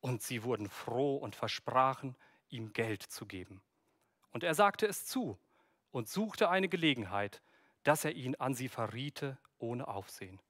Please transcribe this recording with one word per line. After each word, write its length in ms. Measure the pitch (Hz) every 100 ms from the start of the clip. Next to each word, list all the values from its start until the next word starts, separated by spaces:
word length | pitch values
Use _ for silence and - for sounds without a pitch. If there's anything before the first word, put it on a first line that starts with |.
Und 220 | 127 120
sie 200 | - 120
wurden 260 | 117 110 104
froh 480 | - - 117 143 135
und 200 | 110 -
versprachen, 800 | 113 - - 123 131 131 135 127 - _ _
ihm 240 | 131 110
Geld 320 | - 113 104
zu 220 | - - 104
geben. 360 | 101 87 95 _ _ _ _ _ _ _
Und 100 | 117
er 120 | 170
sagte 320 | 156 202 - 214
es 200 | - -
zu 320 | 262 208 98 _ _ _ _ _
und 160 | 131 110
suchte 420 | 180 214 - 202
eine 180 | 185 190
Gelegenheit, 760 | 180 160 123 98 101 101 - _ _ _ _
dass 200 | - 147
er 80 | 151
ihn 220 | 139 127
an 200 | 143 131
sie 140 | 123 131
verriete, 680 | - 110 110 143 - 139 131 _ _
ohne 280 | 117 120 -
Aufsehen. 540 | 98 95 - 95 95 _